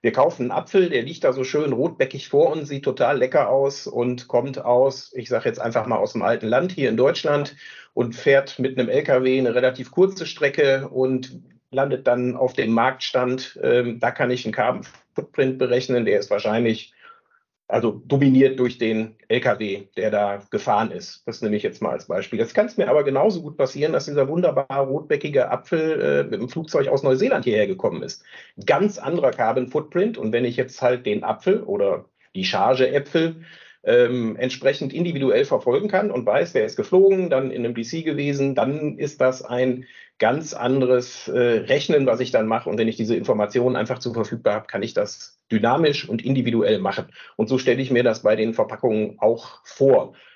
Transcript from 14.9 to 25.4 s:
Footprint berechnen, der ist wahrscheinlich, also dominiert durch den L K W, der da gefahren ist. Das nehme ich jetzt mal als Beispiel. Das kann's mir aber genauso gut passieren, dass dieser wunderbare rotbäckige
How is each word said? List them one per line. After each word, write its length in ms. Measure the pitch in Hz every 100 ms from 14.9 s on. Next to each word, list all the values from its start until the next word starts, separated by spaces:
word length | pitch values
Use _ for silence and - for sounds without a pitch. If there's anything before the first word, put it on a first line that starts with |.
| - _
Footprint 440 | - - - 131 131
berechnen, 460 | 127 123 127 123
der 160 | 110 101
ist 100 | -
wahrscheinlich, 640 | 104 107 110 117 110 - _ - - _ _ _ _ -
also 320 | 113 113 101 -
dominiert 540 | 135 139 131 135 135
durch 180 | 123 -
den 380 | 110 110 110 _ _
L 120 | 117
K 180 | 123 101
W, 260 | 107 95 - -
der 140 | 95
da 320 | 104 101 101 -
gefahren 400 | 107 - 104 110
ist. 360 | 87 - - -
Das 140 | 113
nehme 160 | 110 107
ich 60 |
jetzt 180 | 101 -
mal 120 | 78
als 140 | 64 -
Beispiel. 320 | 90 - 107
Das 140 | 113
kann's 240 | - 226 -
mir 120 | 175
aber 140 | 147
genauso 380 | 139 135 214 180
gut 160 | 147 147
passieren, 380 | 131 - 156
dass 100 | 156
dieser 240 | - 143 135
wunderbare 580 | 170 175 139 139 139 135
rotbäckige 640 | 117 - 147 151 139